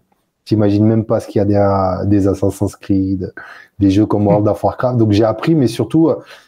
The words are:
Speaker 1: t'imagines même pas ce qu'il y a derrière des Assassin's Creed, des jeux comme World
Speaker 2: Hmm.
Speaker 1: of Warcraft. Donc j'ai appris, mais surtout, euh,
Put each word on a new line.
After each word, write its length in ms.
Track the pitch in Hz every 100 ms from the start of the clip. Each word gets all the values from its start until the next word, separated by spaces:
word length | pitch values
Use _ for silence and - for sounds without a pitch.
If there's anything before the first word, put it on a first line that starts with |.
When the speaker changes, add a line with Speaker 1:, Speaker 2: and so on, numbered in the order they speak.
| _ _ _ _
Speaker 1:
t'imagines 400 | - 107 104 101 107
même 180 | 113
pas 160 | 107 110
ce 60 | -
qu'il 140 | 113
y 20 |
a 20 |
derrière 640 | 101 101 101 98 92 92 98
des 220 | 101 98
Assassin's 480 | 95 98 - 98 -
Creed, 560 | - 98 95 95 90 - - - - -
des 120 | 101
jeux 160 | 98 104
comme 200 | 104 104
World 200 | 104 104
Speaker 2:
Hmm. 40 |
Speaker 1:
of 120 | -
Warcraft. 320 | 98 - 127 123
Donc 120 | 110
j'ai 120 | 101
appris, 300 | 110 - 160
mais 120 | 165 123
surtout, 420 | - 151 160 160
euh, 80 | - - -